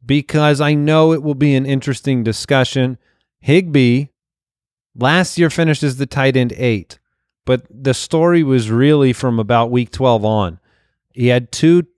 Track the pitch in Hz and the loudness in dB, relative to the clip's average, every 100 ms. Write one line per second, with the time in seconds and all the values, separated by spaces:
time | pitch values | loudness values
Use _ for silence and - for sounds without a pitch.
0 | 120 143 139 156 151 143 147 151 147 156 | 0 -2 0 0 2 2 0 0 2 2
1 | 160 160 151 139 147 135 135 135 135 131 | 4 2 -2 0 2 2 0 -4 -4 -6
2 | - 131 113 107 - 139 127 135 127 123 | -4 -2 -2 -6 -2 0 0 0 -4 -4
3 | _ _ _ _ - 156 180 143 127 120 | _ _ _ _ 2 2 2 2 2 2
4 | 143 _ _ _ _ _ _ _ _ 123 | -2 _ _ _ _ _ _ _ _ -6
5 | 127 165 180 - 165 - 165 147 147 131 | -2 0 -2 0 -2 0 -2 0 -2 -4
6 | 139 - 135 131 123 117 127 110 87 - | -8 -2 0 0 -2 -2 -2 -2 -6 -20
7 | _ _ _ _ - 127 - - 135 131 | _ _ _ _ -4 -4 -4 -8 -4 -4
8 | - 160 170 175 151 131 110 113 139 151 | -2 0 2 2 2 0 0 0 2 4
9 | 135 123 131 117 107 120 117 123 120 - | 2 0 -2 -4 0 0 0 -2 -4 -2
10 | 131 117 104 110 95 85 _ _ _ _ | 0 2 0 -2 -2 -6 _ _ _ _
11 | _ - 123 123 120 - 160 175 170 | _ -4 0 0 -2 0 2 2 0